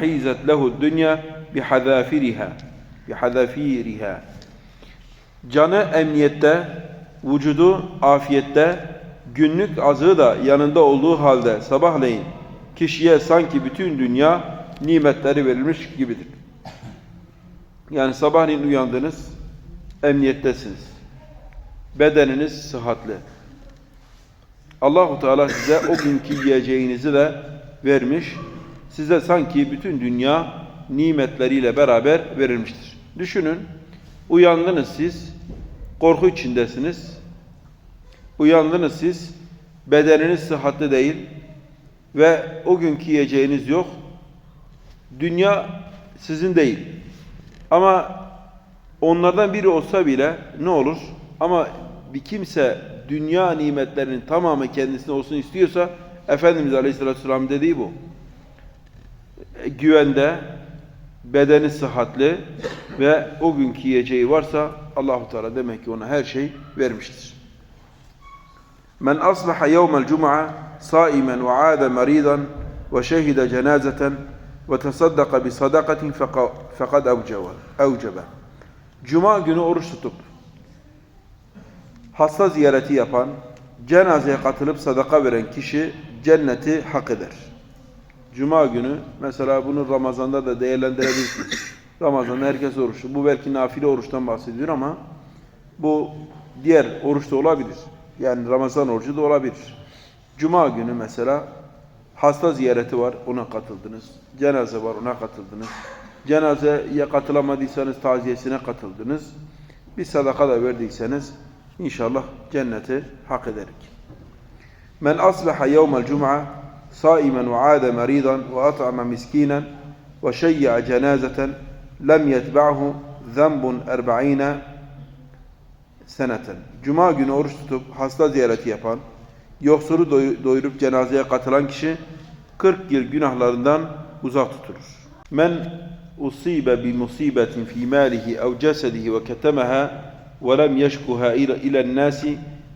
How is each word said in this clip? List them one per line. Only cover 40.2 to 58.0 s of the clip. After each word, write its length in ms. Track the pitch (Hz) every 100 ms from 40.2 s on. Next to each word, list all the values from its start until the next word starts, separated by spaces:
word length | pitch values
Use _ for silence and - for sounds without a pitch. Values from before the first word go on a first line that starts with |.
| 165 170
sıhhatli 520 | 156 151 139 139 143
değil 240 | 131 135 165 190 - - - - - - _ _ 143
ve 460 | 160 156 - - -
o 120 | 180
günkü 320 | 165 147 156
yiyeceğiniz 580 | 151 135 135 139 143 120
yok. 180 | 165 175 - - - - - - - - - - - - 127
Dünya 460 | 165 175 196 202 - - - - - -
sizin 380 | - 156 185 170
değil. 240 | 139 101 - - - - - - - - -
Ama 480 | 170 190 185 - - - - - - - - - -
onlardan 520 | 160 170 175 180 202
biri 140 | 202 190
olsa 380 | 165 151 190 156
bile 320 | 131 147 165 - 151
ne 100 | 170
olur? 280 | 165 135 160 - - - -
Ama 280 | 170 180 147 - - - -
bir 60 | 135
kimse 600 | - 208 180 160 127 - - - -
dünya 420 | 151 156 175 185
nimetlerinin 680 | 160 147 143 131 139 135 127
tamamı 500 | 117 165 175 143 131
kendisine 420 | 139 135 131 -
olsun 220 | 139 127 147
istiyorsa 540 | - 185 180 175 175 - - - -
Efendimiz 460 | 139 170 160 143
Aleyhisselatü 460 | 131 139 139 135 131
Vesselam 300 | 135 131 131
dediği 280 | 139 160 147
bu. 140 | 98 82